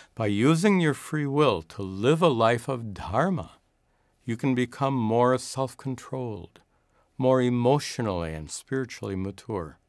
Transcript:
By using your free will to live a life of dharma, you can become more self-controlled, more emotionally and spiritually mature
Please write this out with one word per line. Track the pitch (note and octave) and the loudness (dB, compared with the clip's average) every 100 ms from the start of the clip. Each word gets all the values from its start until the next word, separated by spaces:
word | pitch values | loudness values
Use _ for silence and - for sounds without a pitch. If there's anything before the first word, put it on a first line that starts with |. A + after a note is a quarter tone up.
| - | -14
By | - G#2+ | -4 -2
using | G#2 B2+ E3 G#3 F#3+ | 2 4 4 4 4
your | D#3 | 2
free | C3 - D3+ C#3+ | -2 -4 -4 -2
will | C#3 D3 F2+ | 2 2 2
to | - - | -4 -10
live | F#2+ F#2+ A#2+ D#3+ | -8 0 2 4
a | F3 | 4
life | A#2 A2+ A#2+ A#2+ | 4 4 2 -2
of | B2+ A2+ | -6 -8
dharma, | F#2 F2+ A2 F3+ D#3+ E2+ - _ _ _ _ _ _ | -12 -4 0 0 -2 -6 -16 _ _ _ _ _ _
you | - A2+ | -8 -4
can | C#3 | 0
become | B2 B2 - C#3 | 0 -2 -2 -2
more | C3+ A2 A#2 B2 B2+ | 0 0 2 4 2
self-controlled, | - C3+ C3 - C#3 B2+ - C3 B2 G2+ - - _ _ _ _ _ - | -2 -6 -6 -6 -10 -10 -10 -10 -8 -10 -14 -20 _ _ _ _ _ 0
more | B2+ C3 | 4 4
emotionally | B2 B2 A#2+ C#3+ - - A2 F2+ D#2+ | 4 4 4 2 0 -4 -2 -2 -4
and | D#2+ D2+ | -8 -10
spiritually | - - C3+ A#2+ - G#2 F#2+ | -14 -8 -6 -6 -10 -8 -6
mature | F#2+ G2 - G2+ D2+ - | -6 -8 -8 -8 -8 -14